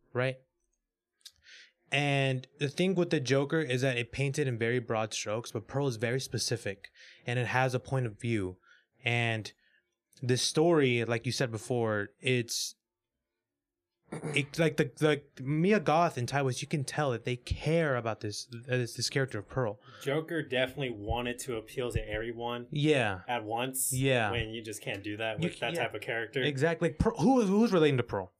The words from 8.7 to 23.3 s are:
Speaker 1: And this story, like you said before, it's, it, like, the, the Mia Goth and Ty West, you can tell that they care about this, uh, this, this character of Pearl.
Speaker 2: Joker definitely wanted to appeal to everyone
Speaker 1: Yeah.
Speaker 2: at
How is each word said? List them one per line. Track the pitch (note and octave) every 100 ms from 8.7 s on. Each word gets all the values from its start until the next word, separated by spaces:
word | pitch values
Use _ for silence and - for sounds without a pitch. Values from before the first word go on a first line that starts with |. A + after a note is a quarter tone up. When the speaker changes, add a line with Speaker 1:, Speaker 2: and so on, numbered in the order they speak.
| - _ _
Speaker 1:
And | A#2+ A#2+ A#2 A2+ G2+ - _ _ _ _ _ -
this | B2 B2
story, | - D#3 E3+ D#3+ C3 A#2+
like | A2+ A#2 B2+
you |
said | - B2+
before, | A2+ - A#2+ A2+ G#2 G2+ _
it's, | C3 B2+ A#2 - - - _ _ _ _ _ _ _ _ _ _ _ _ - D#3 D#3
it, | C#3+ C#3 -
like, | D#3+ D3+
the, | C3+ -
the | D3+ D3 - -
Mia | C3 D3+ F#3 G#3+
Goth | D3+ D#3 E3+ C3
and | A#2
Ty | C#3
West, | C3+ B2
you | C#3
can | D3+
tell | C3 - C#3+
that | A2+
they | B2+ B2
care | - - D3+ E3 D#3 B2
about | A2 G#2+
this, | G#2 - -
uh, | A#2 B2 B2
this, | A#2+
this | - -
character | C#3 C3 G#2+
of | -
Pearl. | C3+ A#2 G2+ - -
Speaker 2:
Joker | C3+ D3+ D#3+ E3
definitely | - B2+ B2+ C#3 C3
wanted | G#2+ G2+ A#2 A#2+ B2
to | - A2
appeal | - C3+ B2
to | A2 G#2+
everyone | G#2+ A#2 A#2 A#2+ A#2+ B2
Speaker 1:
Yeah. | D3 D3+ C#3+ A2 F#2+
Speaker 2:
at | -